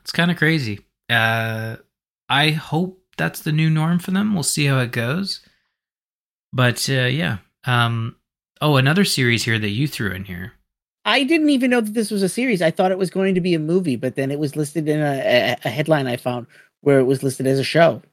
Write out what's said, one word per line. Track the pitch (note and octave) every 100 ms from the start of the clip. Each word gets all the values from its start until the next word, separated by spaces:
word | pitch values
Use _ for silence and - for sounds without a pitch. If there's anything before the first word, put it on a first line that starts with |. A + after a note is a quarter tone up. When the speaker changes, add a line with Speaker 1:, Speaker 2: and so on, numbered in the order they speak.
Speaker 1:
it's | -
kinda | - F3 E3+
crazy. | D#3 D#3+ A#2+ G2+ - _ _
Uh, | A#2 A2+ A2+ A2+ A2 A2+ A2 - _ _ _ _
I | C3 D3+
hope | D#3 - D#3 F#3 F#3 _ -
that's | E3 -
the | -
new | D3+ D#3+
norm | D#3 D#3+ F3
for | F3
them. | F#3+ G#3
We'll | G3+
see | C#3 -
how | C#3+ C3+
it | A#2+
goes. | B2 A#2 D#3 G3 - _ _ _ _ _ _ _ _ _ _ _
But, | B2+ B2 A#2 -
uh, | C3+
yeah. | B2+ C3+ E3+ G#2 - _
Um, | - B2 A#2 A#2 A2+ - _ _ _ _
oh, | D3+ C#3
another | C3 E3+
series | G3 - B2 A#2
here | - A2+
that | G#2+
you | G#2 C#3+
threw | - G#2
in | F#2
here. | G2 F2 F#2 - _ _ _ _
Speaker 2:
I | - A#3+
didn't | C4+ E4 D4+
even | C#4 C4
know | B3
that | G#3+
this | G#3+ G#3
was | G#3
a | F#3+
series. | - B3+ A#3
I | E3
thought | E3 F#3
it | F#3
was | F#3
going | F#3+ F#3+
to | F#3
be | F3+
a | E3
movie, | D3+ F3+ F3 A#2+
but | B2+ C3+
then | C3+
it | C#3+
was | D3+ D3+
listed | D3 E3+ D3+
in | D3+
a, | D3 C#3
a, | - B2 G#2 - -
a |
headline | A#2 D#3 D#3 C3
I | A#2+
found | B2+ B2 A#2 - _ _
where | C#3+ C#3
it |
was | B2+ C3+
listed | C#3 B2+ C3
as | C3+
a |
show. | C3 D#3 E3 A2+ -